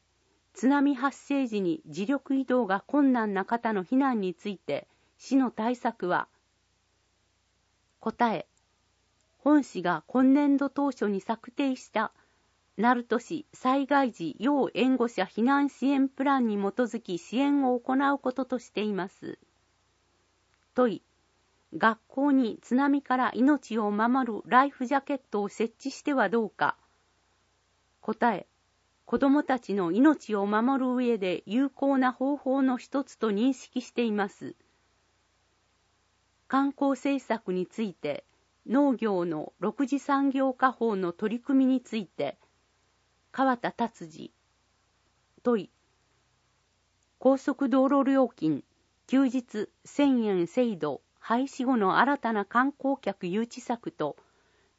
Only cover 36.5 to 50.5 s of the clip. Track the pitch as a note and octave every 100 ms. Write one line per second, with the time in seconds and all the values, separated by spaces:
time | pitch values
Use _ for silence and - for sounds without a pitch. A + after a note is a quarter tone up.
36.5 | C4 C#4 - C#4 C4 C#4 C#4 - A3 -
37.5 | F#3 F3+ - G#3+ - D3 C#3 - _ _
38.5 | _ - B3+ C#4+ A3+ A3 F#3 F3 D3+ -
39.5 | - G#3 - C4+ C#4 - C#4 C#4 C4+ C4+
40.5 | B3+ C4 B3 A#3 G3 F3 F3 G#3+ A#3 -
41.5 | C4+ C4 C4 - A3 F3+ - C#3+ - _
42.5 | _ _ _ _ _ _ _ _ - C4+
43.5 | B3 F3+ - A3+ - E3 D#3 - _ _
44.5 | _ _ _ _ _ _ _ _ _ B3
45.5 | A3+ D#3+ _ _ _ _ _ _ _ _
46.5 | _ _ _ _ _ _ _ B3+ C4+ -
47.5 | B3+ C4+ C4 C4+ C#4 C4+ C4+ B3 - D#3
48.5 | C#3 - _ _ _ - C4 C4+ B3+ B3
49.5 | G#3+ - _ - - C#4+ B3 G#3+ F#3 E3+